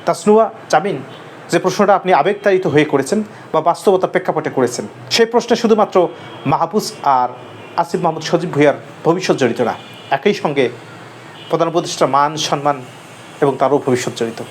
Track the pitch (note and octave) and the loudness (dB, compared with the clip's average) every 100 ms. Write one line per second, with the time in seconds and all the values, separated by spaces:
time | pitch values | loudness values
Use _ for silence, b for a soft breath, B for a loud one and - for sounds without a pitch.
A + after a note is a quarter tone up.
0 | - E3 G#3 G#3+ G#3+ - - D#3 F#3+ C3+ | -2 0 4 4 4 -2 0 0 2 -6
1 | C3 - - - - E3 F3+ - G3 F#3+ | -8 -18 -20 -20 -2 0 0 2 4 4
2 | F#3 F3 F3+ G3+ G#3 F#3+ F#3 C#3+ D3 C#3 | 4 4 2 0 2 2 4 2 4 0
3 | C3+ G#3 G#3 B B D#3+ D#3+ E3 - F#3 | 0 -2 -2 B B 0 0 2 2 2
4 | F#3 F#3 F#3 D#3 C#3+ C3+ B2 - G#2+ - | 2 -2 -2 -4 -2 0 0 -2 -10 -14
5 | - - A3+ A#3+ A3+ A#3 A3 G#3+ G3+ F#3+ | -4 0 2 2 0 0 2 2 4 2
6 | E3 B B B C3+ D3+ E3 G#3+ - - | 2 B B B -2 0 0 -2 -4 -4
7 | C#3+ C3 B2 - - - - - E3+ F#3 | 0 2 0 -4 -18 -18 -8 -4 -2 -2
8 | E3+ D#3+ - E3+ E3+ C#3+ D3 C3 - - | -2 -4 -2 -2 0 2 2 2 -8 -4
9 | D#3+ F3 F#3 D#3+ B2 A2+ A2+ F#2 - - | -2 0 0 0 0 0 -2 -4 -12 -20
10 | - C#3 G#3 G3+ E3+ C#3+ A#2+ - - - | -4 -2 0 -2 -2 0 -2 -4 -18 -20
11 | - - - - - D#3+ E3 E3 E3+ - | -20 -20 -20 -20 -4 -2 0 0 -4 -2
12 | D3 C3+ D3 D#3 - D3+ C#3+ C#3 B2 - | 2 2 0 -2 -4 -2 -2 -2 -8 -20
13 | - - - - C#3+ B2+ C3 C#3 C3+ B2 | -20 -20 -20 -2 0 2 2 2 2 -2
14 | - - A#2 A2+ A2+ | -2 -4 -6 -6 -14